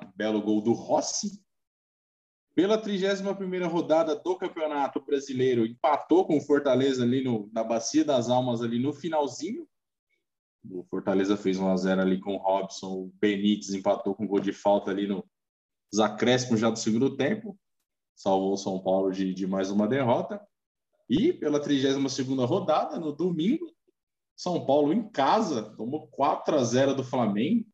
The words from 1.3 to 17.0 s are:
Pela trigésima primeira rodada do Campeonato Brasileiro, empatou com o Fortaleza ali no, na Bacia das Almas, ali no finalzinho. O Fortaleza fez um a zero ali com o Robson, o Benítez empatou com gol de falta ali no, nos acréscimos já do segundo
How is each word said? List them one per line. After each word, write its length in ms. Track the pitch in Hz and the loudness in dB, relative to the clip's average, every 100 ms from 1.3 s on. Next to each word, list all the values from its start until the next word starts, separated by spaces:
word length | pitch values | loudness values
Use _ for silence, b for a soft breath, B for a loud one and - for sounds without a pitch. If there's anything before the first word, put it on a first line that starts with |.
| - _ _ _ _ _ _ _ _ _ _ _ | -8 _ _ _ _ _ _ _ _ _ _ _
Pela 240 | - 190 214 | 0 2 2
trigésima 560 | 208 196 196 190 196 | 0 0 0 0 -2
primeira 320 | 190 190 180 175 | -4 -4 -4 -2
rodada 480 | 165 143 156 160 | -2 2 2 2
do 220 | 147 175 185 | -2 -2 -4
Campeonato 640 | 180 165 156 147 139 - | -4 -4 -4 -2 -2 -4
Brasileiro, 680 | - 139 135 127 131 120 113 | -2 -4 -2 0 2 2 0
empatou 580 | 123 156 143 - 170 | 0 0 0 4 2
com 120 | 185 147 | 4 0
o 40 | |
Fortaleza 640 | - 147 143 127 139 127 | 2 2 4 2 2 2
ali 220 | 120 131 | 2 0
no, 260 | 127 110 104 | 0 -2 -4
na 120 | 113 | -4
Bacia 400 | 110 113 - 151 | -2 -2 0 0
das 240 | 147 131 117 | 2 2 2
Almas, 340 | 127 127 117 | 0 0 -2
ali 160 | 117 120 | -2 -2
no 140 | 135 | -2
finalzinho. 760 | 147 170 156 139 - 170 302 320 _ _ _ _ _ _ _ _ _ - | -4 -4 -2 -2 -4 -8 -8 -12 _ _ _ _ _ _ _ _ _ -14
O 140 | 90 | -12
Fortaleza 520 | - 92 - 95 98 104 | -8 -6 0 0 2 0
fez 220 | 95 95 | 0 0
um 100 | 95 | 0
a 80 | 92 | 0
zero 240 | 92 95 | 2 2
ali 200 | 92 95 | 2 0
com 140 | 101 | -2
o 40 | 95 | -4
Robson, 540 | 95 95 95 - 95 | 0 0 -2 -10 -10
o 200 | 95 92 - | -8 -10 -2
Benítez 540 | 104 98 104 104 98 | 0 2 2 0 -2
empatou 400 | 98 101 98 101 | -4 0 0 -2
com 140 | 98 101 | -4 -2
gol 100 | 98 | -2
de 140 | 95 | -2
falta 400 | - - 101 104 | -2 2 0 0
ali 160 | 98 101 | -4 -2
no, 200 | 95 - _ _ _ _ _ _ | -4 -8 _ _ _ _ _ _
nos 60 | 101 | 0
acréscimos 600 | 107 - 123 127 127 110 | 0 0 2 2 2 0
já 100 | 113 | 2
do 80 | 110 | 0
segundo 380 | 113 113 | 0 2